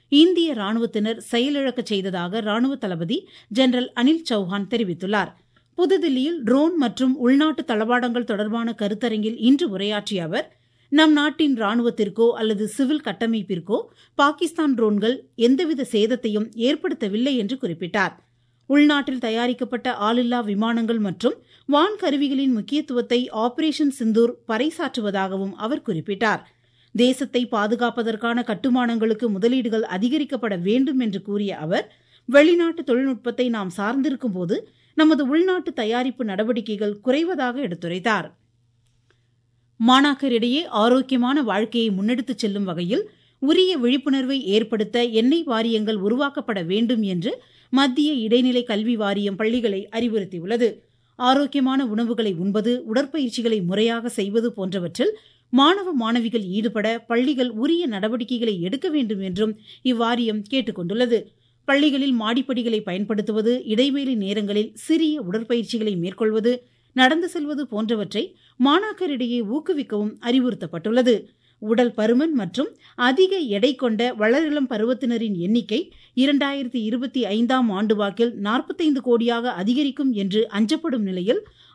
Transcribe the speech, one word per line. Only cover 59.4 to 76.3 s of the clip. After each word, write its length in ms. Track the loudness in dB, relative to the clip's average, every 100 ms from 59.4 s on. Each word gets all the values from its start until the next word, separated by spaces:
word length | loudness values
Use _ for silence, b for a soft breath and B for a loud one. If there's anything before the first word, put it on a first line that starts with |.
| -2 -4 B B
இவ்வாரியம் 580 | -2 0 0 0 0 -2
கேட்டுக் 340 | -2 -4 -4 -6
கொண்டுள்ளது. 560 | -4 0 2 0 -2 b b b 0
பள்ளிகளில் 560 | 2 4 2 0 0
மாடிப்படிகளை 600 | 0 -2 0 -2 0 -2
பயன்படுத்துவது, 840 | -4 -4 -2 -2 0 0 2 0 0
இடைவேளை 500 | 2 2 2 -2 -2
நேரங்களில் 560 | -2 -2 -2 -2 -2
சிறிய 480 | -6 0 2 2 -2
உடற்பயிற்சிகளை 760 | -4 -4 -2 -2 -2 -4 -2 -2
மேற்கொள்வது, 720 | -4 -2 0 2 0 0 b b b
நடந்து 360 | 2 4 4 -2
செல்வது 380 | -4 -6 -6 -6
போன்றவற்றை 720 | -4 -2 -2 -2 -6 -6 b b b 2
மாணாக்கரிடையே 720 | 4 0 -4 -4 -2 -2 -2
ஊக்குவிக்கவும் 720 | -2 -4 -2 -4 -2 -4 -4 -4
அறிவுறுத்தப்பட்டுள்ளது. 1040 | 0 2 2 -2 -8 -6 -2 2 4 2 -2 b b b
உடல் 360 | -2 2 2
பருமன் 400 | 2 2 2 2
மற்றும் 420 | 0 -2 -4 -6 -8 b b
அதிக 420 | 0 4 4 2
எடை 380 | -2 0 0 0
கொண்ட 380 | -2 0 -2
வளரிளம் 560 | 0 2 2 2 -2 -2
பருவத்தினரின் 640 | -2 -2 0 -2 -2 -2 -2
எண்ணிக்கை 560 | 0 0 0 -4 -6 b b 0
இரண்டாயிரத்தி 600 | 2